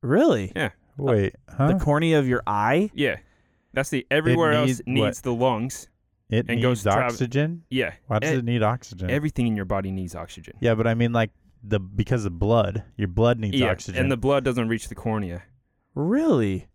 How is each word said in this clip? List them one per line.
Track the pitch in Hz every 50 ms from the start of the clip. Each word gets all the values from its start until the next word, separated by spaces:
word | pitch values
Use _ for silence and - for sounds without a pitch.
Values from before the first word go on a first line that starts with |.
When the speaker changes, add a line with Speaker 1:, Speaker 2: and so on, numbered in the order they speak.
Speaker 1:
Really? | - 123 135 202 294 339 190 113 98 95 -
Speaker 2:
Yeah. | 185 156 113 - _ _ _ _ -
Speaker 3:
Wait, | 139 135 123 104 98 - - - _ -
huh? | - - 131 151 185
Speaker 1:
The | 190
cornea | 156 147 147 151 165 165 160 151
of | 139 127
your | 123 120 -
eye? | - 104 104 104 113 135 165 202 214 -
Speaker 2:
Yeah. | - 143 127 80 - - _ _ _ _ _ _ _ _ _ -
That's | 131 139 -
the, | - 135 - _
everywhere | - 147 156 165 165 165 165 156 147
else | 151 147 131 131 120
Speaker 3:
It | - -
need-, | 127 135
Speaker 2:
needs | - 104 - -
Speaker 3:
what? | -
Speaker 2:
the | 131 120
lungs | 117 123 131 120 107 113 131 - - - _ _ _ _ _ _ _ _ _
Speaker 3:
It | - 110 120 -
Speaker 2:
and | 120 120
goes | 113 127 123 113 98
Speaker 3:
needs | 107 98
Speaker 2:
trav- | 110 131
Speaker 3:
oxygen? | 123 117 113 131 120 120 139 147 160 170 170 - _
Speaker 2:
Yeah. | - 131 120 85 - - _ -
Speaker 3:
Why | 120 107
does | - -
Speaker 2:
E-, | 156 131
Speaker 3:
it | 120
need | 117 123 120
oxygen? | 110 107 117 123 - - - 87 95 92
Speaker 2:
everything | 117 147 147 156 - - 123 117
in | 110
your | 104 98
body | 92 104 98 95 95
needs | 95 95 92 87 85
oxygen. | 82 82 82 - - 80 - - -
Speaker 3:
Yeah, | - 117 113
but | 110 113
I | 117 113
mean, | 117 120 117 117
like, | 117 113 110 _ _ _ _ _ _ -
the, | 104 107 101
because | 95 92 101 98 107 - 135 120 107
of | 101 87 85
blood. | 95 101 113 117 107 95 95 107 101 - _ -
Your | 107 95
blood | 87 101 113 120 123 117
needs | 110 101 95
Speaker 2:
Yeah, | 135 127 113
Speaker 3:
oxygen. | 92 - - - 92 127
Speaker 2:
and | 127 131
the | 135 117
blood | 110 135 139 139 131
doesn't | 131 123 123 117 113
reach | 117 110 - -
the | 110
cornea. | - - 120 110 110 104 90 87 85 - _ _ _ _ _ _ _ _ _ _
Speaker 1:
Really? | - 143 170 220 277 320 330 214 127 110 101 95 92 - - _